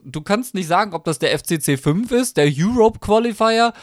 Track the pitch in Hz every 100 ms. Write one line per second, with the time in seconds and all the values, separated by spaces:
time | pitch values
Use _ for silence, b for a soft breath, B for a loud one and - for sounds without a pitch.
0 | 135 151 151 208 254 185 160 175 214 170
1 | 170 147 151 143 - 165 - 139 151 165
2 | 240 247 254 - 147 135 185 247 220 -
3 | - 214 240 208 220 226 233 -